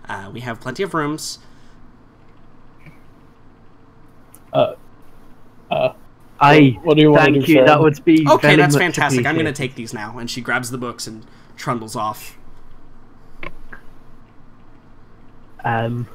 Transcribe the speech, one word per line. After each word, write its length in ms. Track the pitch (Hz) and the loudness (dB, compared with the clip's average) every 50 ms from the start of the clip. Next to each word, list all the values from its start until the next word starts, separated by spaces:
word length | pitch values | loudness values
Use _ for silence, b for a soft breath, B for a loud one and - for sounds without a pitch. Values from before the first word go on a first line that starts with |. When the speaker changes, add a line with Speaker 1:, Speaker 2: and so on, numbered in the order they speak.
| b - | b -14
Speaker 1:
Uh, 220 | 104 98 98 98 - | -12 -12 -12 -14 -14
we 80 | 117 | -14
have 200 | 120 123 113 110 | -12 -12 -12 -10
plenty 240 | - - 147 160 196 | -10 -10 -8 -6 -6
of 100 | 180 170 | -4 -4
rooms." 460 | 160 147 147 151 151 - - - - b b b b b b b b b - - - - _ _ _ - - - - - - - - - - - - - - - - - - - - - - - _ - - - - - - - - - - - - - - - - - - - - - - - | -4 -4 -4 -6 -8 -10 -12 -14 -16 b b b b b b b b b -20 -20 -20 -20 _ _ _ -20 -20 -20 -20 -20 -20 -20 -20 -20 -20 -20 -20 -20 -20 -20 -20 -20 -20 -20 -20 -20 -20 -20 _ -20 -20 -20 -20 -20 -20 -20 -20 -20 -20 -20 -20 -20 -20 -20 -20 -20 -20 -20 -20 -14 -6 -2
Speaker 2:
Uh, 220 | 139 - - - - - - - - - - - - - - - - - - - - - - - | -2 -2 -2 -4 -8 -20 -20 -20 -20 -20 -20 -20 -20 -20 -20 -20 -20 -20 -20 -20 -20 -12 -6 -4
uh, 200 | - - 127 - - - - _ _ - - - - | -2 -2 -4 -4 -8 -20 -20 _ _ -20 -18 -2 2
Speaker 3:
I 380 | 143 143 151 156 143 135 117 | 4 6 8 8 6 6 4
Speaker 2:
what, 80 | - - | 2 0
what 120 | 165 151 | 2 4
do 40 | 156 151 | 6 6
you 80 | 151 | 6
wanna 140 | 147 151 151 | 6 6 6
Speaker 3:
thank 220 | 151 147 139 131 | 4 2 2 2
Speaker 2:
do, 60 | 147 156 | 4 4
Speaker 3:
you. 60 | 139 | 6
Speaker 2:
Fred? 100 | 127 151 | 6 6
Speaker 3:
That 120 | 151 156 | 6 6
would 240 | 160 156 147 - - | 4 2 0 0 2
be 220 | 170 160 160 156 143 | 2 2 4 4 4
Speaker 1:
Okay, 200 | 320 - 156 147 | 4 4 4 4
Speaker 3:
very 80 | 151 | 4
Speaker 1:
that's 180 | 151 143 143 147 | 4 4 4 4
Speaker 3:
much 80 | 139 180 | 2 0
Speaker 1:
fantastic. 380 | 170 - - 147 - 135 123 | 0 -2 -2 -2 0 0 0
I'm 160 | 120 139 160 | 0 0 -2
gonna 120 | 165 160 156 | -2 -2 -4
Speaker 3:
appreciated. 80 | 135 | -4
Speaker 1:
take 180 | 147 135 127 - | -6 -8 -8 -8
these 200 | 127 113 113 120 | -10 -14 -12 -12
now. 240 | 113 104 110 113 123 | -12 -12 -12 -12 -12
And 120 | 117 117 | -12 -10
she 100 | - 131 120 | -10 -10 -6
grabs 280 | - 120 127 123 120 | -4 -4 -4 -4 -6
the 80 | 131 127 | -8 -8
books 280 | 123 120 113 - - | -8 -10 -10 -10 -12
and 180 | 120 113 110 - b b b b b b | -14 -14 -16 -18 b b b b b b
trundles 400 | - - 143 123 113 110 110 110 | -10 -6 -6 -6 -6 -6 -10 -8
off. 400 | 117 107 107 104 - - - - - - - - - - - - - - - - - - - - - - - - - - - - - - - - - - - - - - - - - - - _ - - - - - - - - - - - - - - - - - - - - - - - - - - | -6 -6 -6 -8 -10 -12 -18 -18 -18 -16 -16 -16 -16 -16 -16 -16 -16 -18 -18 -20 -20 -20 -20 -20 -20 -20 -18 -12 -10 -10 -10 -10 -10 -12 -14 -14 -16 -16 -18 -18 -18 -18 -20 -20 -20 -20 -20 _ -20 -20 -20 -20 -20 -20 -20 -20 -20 -20 -20 -20 -20 -20 -20 -20 -20 -20 -20 -20 -20 -20 -20 -16 -8 -6
Speaker 3:
Um, 420 | 127 117 113 117 117 120 120 117 - - | -4 -2 -2 -2 -4 -6 -8 -10 -10 -14